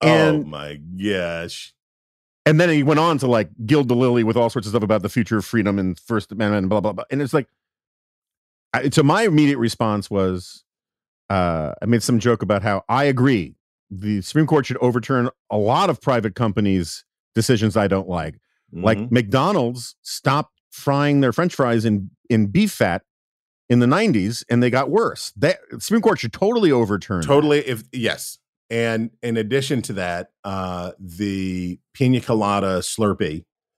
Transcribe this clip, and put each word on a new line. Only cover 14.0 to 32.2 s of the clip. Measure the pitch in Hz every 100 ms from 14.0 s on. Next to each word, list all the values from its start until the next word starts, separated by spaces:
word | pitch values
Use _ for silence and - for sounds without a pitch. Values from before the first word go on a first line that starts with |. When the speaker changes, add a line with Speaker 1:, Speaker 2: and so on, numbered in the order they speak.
| 104 104
Speaker 1:
Supreme | - 151 156
Court | 156 131
should | 127
overturn | 123 120 113 131 120 - -
a | 104
lot | 104 143 190
of | 147
private | - 123 107 92
companies' | 113 101 101 95 82 - _ _ _
decisions | - 110 117 110 107
I | 101
don't | 95 90
like. | 87 78 - _ _ _
Like, | 85 98 107
Speaker 2:
Mm-hmm. | 120
Speaker 1:
McDonald's | 123 104 131 165 196 120 123 120 -
stopped | - - 143 143 151 _ _
frying | - - 139 147 143
their | 135
French | 117 175 -
fries | 127 117 110
in, | 104 98 - -
in | 117 101
beef | 127 208
fat | - 101 90 - _ _ _ _ _ -
in | 123
the | 123
nineties, | 165 220 113 95 120 -
and | 120
they | 123
got | 123 135
worse. | 190 226 - - -
That, | 147 185 -
the | 117
Supreme | - 220
Court | 214 -
should | 120
totally | - 196 240 190
overturn | 127 107 101 - 92
that. | 82
Speaker 2:
Totally, | 143 151 147
if, | 131 113 -
yes. | 127 113 78 - - _ _ -
And | 117 117 113 113 _
in | 120 113
addition | 107 135 135 135
to | -
that, | 98 90 87 92 _
uh, | 101 95 92 90 90 -
the | 95 85 104 98 95 92 90 87 _
pina | - 127
colada | 127